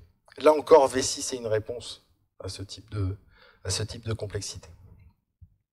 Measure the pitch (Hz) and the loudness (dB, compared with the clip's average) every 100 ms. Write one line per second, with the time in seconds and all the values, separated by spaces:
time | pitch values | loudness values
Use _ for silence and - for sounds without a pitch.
0 | - _ _ - 143 156 - 160 135 127 | -20 _ _ 2 4 4 8 8 8 2
1 | - - - 127 117 110 107 123 - - | -2 -4 -8 -6 -2 -2 -2 -12 -12 -18
2 | _ _ _ - 95 95 95 - - 104 | _ _ _ -14 -12 -12 -12 -14 -10 -4
3 | 95 95 _ _ - _ 101 - 107 - | -4 -6 _ _ -20 _ -6 -6 -6 -8
4 | 113 107 104 104 - - - - - - | -8 -6 -6 -8 -8 -12 -18 -20 -20 -20
5 | - _ _ _ - _ _ | -20 _ _ _ -20 _ _